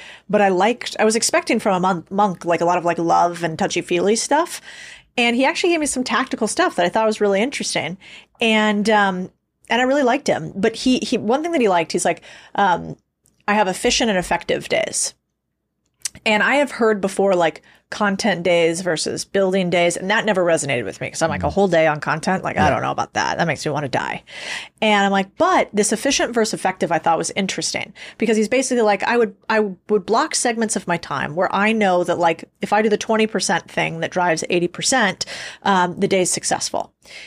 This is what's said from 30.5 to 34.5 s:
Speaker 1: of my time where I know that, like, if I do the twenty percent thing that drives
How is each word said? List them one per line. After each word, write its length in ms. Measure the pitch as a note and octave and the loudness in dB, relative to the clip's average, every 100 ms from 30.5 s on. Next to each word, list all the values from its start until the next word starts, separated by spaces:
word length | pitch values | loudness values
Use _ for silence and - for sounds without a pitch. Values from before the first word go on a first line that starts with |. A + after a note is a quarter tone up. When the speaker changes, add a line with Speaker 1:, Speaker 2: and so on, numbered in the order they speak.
| A3+ G#3+ | -2 -2
Speaker 1:
of 140 | G#3+ - | -4 -2
my 80 | F3 | -4
time 400 | - C#3 C3 D3+ | -4 -6 -4 -2
where 180 | F#3 | -2
I 160 | F#3+ G#3 | 0 0
know 320 | A3 G3+ F3+ | 2 2 2
that, 160 | F3 E3 | 2 0
like, 280 | E3+ E3 - _ | 0 0 -8 _
if 120 | - | -2
I 100 | G#3 | 2
do 60 | A3 | 2
the 100 | G#3 | 0
twenty 300 | - A3 A3 | 0 0 0
percent 420 | G3 - E3+ - | -2 -2 -2 -2
thing 300 | - D#3+ E3 | -4 -4 -4
that 100 | E3 | -4
drives 320 | F3+ F3+ D#3+ - | -2 0 0 0